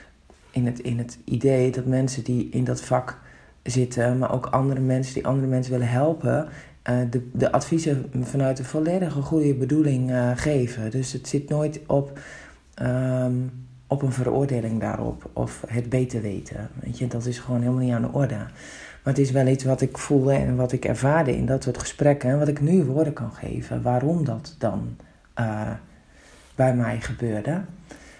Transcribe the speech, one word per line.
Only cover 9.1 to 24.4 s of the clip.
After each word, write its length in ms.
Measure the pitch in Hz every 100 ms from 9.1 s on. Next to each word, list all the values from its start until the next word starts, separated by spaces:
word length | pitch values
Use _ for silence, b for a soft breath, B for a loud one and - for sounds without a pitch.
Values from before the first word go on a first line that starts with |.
| 143
goede 320 | 139 160 147
bedoeling, 560 | 127 127 151 151 127 127
eh, 200 | 127 123
geven. 560 | 123 151 143 120 - 110
Dus 220 | 127 131
het 160 | 127 -
zit 200 | 143 147
nooit 320 | 151 151 151 -
op, 320 | 139 139 - B B B B _
ehm, 600 | - 127 127 131 127 127 123 127 - - - -
op 160 | 139
een 100 | 135
veroordeling 680 | 123 123 131 139 120 113 110
daarop 500 | 104 107 117 - -
of 320 | 123 120 - -
het 220 | 117 117
beter 340 | 127 127 117
weten. 460 | 107 95 - - 107 131
Weet 180 | - 120
je, 80 | 123
dat 200 | 120 120
is 120 | 120
gewoon 220 | - 123
helemaal 220 | 120 127
niet 100 | 127
aan 100 | 117
de 100 | 120
orde. 240 | 143 135 104 - B B B B B
Maar 140 | - 143
het 20 |
is 120 | 135
wel 160 | 135 131
iets 180 | 135
wat 160 | 131 131
ik 180 | 135 -
voelde 340 | - 143 131
en 240 | 139 135 123
wat 160 | 127
ik 120 | 127
ervaarde 520 | - 123 135 160 143 120
in 100 | 123
dat 160 | 135
soort 160 | 131 -
gesprekken 520 | - - 143 143 127
en 80 | 143
wat 100 | 151
ik 120 | 143
nu 240 | 147 185
woorden 280 | 135 139 156
kan 200 | - 113
geven, 500 | - - 120 120 120
waarom 420 | 120 123 139 170
dat 300 | 127 113